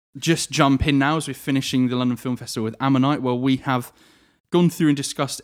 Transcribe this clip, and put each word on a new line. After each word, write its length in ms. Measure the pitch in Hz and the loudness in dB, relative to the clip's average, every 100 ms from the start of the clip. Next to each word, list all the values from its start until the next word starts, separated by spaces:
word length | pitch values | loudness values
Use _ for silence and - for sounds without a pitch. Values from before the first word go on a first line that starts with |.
| _ 139 | _ -8
just 320 | 160 160 - | 0 0 0
jump 340 | 135 139 135 160 | 2 4 4 2
in 100 | 139 | 2
now 200 | 139 160 | 2 0
as 100 | 147 | -4
we're 80 | 127 | -10
finishing 520 | - 135 - 131 127 | -2 -2 0 0 0
the 60 | 123 | 0
London 220 | 127 120 | -2 -2
Film 180 | 127 123 | -6 -8
Festival 280 | 117 120 110 | -8 -6 -6
with 100 | - | -2
Ammonite, 400 | 135 135 135 151 | 0 2 2 0
well, 180 | 127 123 | -2 -2
we 180 | 135 131 | 0 0
have 360 | 139 127 - _ _ _ _ _ - | 0 -4 -4 _ _ _ _ _ -2
gone 180 | 175 175 | 2 2
through 180 | - 156 | 2 0
and 80 | 143 | 2
discussed 440 | 135 - 139 - | -4 -6 -6 -6